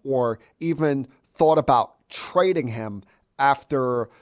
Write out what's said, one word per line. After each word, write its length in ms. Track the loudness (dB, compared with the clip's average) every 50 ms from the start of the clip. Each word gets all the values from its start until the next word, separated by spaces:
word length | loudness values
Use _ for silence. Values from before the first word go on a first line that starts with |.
| _
or 360 | -4 -2 0 0 -2 -4 -6 _ _ _ _
even 480 | -6 -4 -2 0 0 0 0 -2 -4 -8 _ _ _ _ _
thought 240 | 2 2 4 4 4
about 500 | 2 4 2 2 2 0 _ _ _ _
trading 600 | -16 -14 -14 -2 0 2 2 2 2 0 -2 -4
him 340 | -8 -8 -10 -10 -12 -14 -16 _ _ _ _ _ _ 0
after 720 | 0 2 2 0 -2 _ -4 -2 -2 -2 -2 -4 -4 -6 _ _